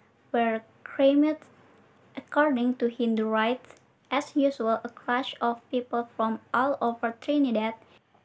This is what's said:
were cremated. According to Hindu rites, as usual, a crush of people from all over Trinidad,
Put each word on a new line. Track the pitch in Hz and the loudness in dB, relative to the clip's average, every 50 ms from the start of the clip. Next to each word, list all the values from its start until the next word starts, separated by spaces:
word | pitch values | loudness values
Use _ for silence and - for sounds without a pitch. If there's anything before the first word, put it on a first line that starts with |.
| _ _ _ _ _ _ | _ _ _ _ _ _
were | - 233 233 226 220 220 - - _ _ - | -2 0 0 0 -2 -4 -6 -12 _ _ -18
cremated. | - - - 269 277 285 285 302 311 302 - - - - - - - - - _ _ _ _ _ _ - | -8 0 4 4 6 6 6 4 2 0 -4 -8 -18 -20 -20 -20 -20 -20 -20 _ _ _ _ _ _ -16
According | - - - - 294 302 302 262 233 240 247 247 | -16 -14 -2 0 2 2 4 2 2 2 0 0
to | - 240 233 | 0 -2 -2
Hindu | 233 - 233 226 220 214 220 | -2 0 0 0 0 0 0
rites, | 220 220 220 220 233 254 254 - - - - - _ _ _ _ _ | 0 0 2 2 0 -2 -4 -8 -14 -20 -20 -20 _ _ _ _ _
as | 254 277 277 - - | -4 -4 -4 -2 0
usual, | 294 269 277 277 - 226 226 226 - - | 0 0 0 -2 -2 -2 -2 -2 -2 -4
a | 226 | -10
crush | - - - 247 247 254 - - - - | -14 -10 -4 -2 -2 -2 -2 -6 -6 -4
of | 247 233 233 - - _ | -2 -2 -2 -4 -6 _
people | 269 247 240 - 240 240 240 - - | -4 -4 -4 -2 -4 -4 -4 -4 -4
from | - 220 226 220 - - _ - | -2 -2 -2 -2 -4 -6 _ -2
all | 240 262 285 269 - | 0 0 0 0 -2
over | 233 233 233 - 240 226 226 - | -2 -4 -2 -2 -6 -6 -6 -6
Trinidad, | - 294 294 294 277 247 220 214 220 226 220 - - - - - _ _ _ _ | -4 -2 0 2 2 2 2 0 -2 -2 -6 -8 -16 -20 -20 -20 _ _ _ _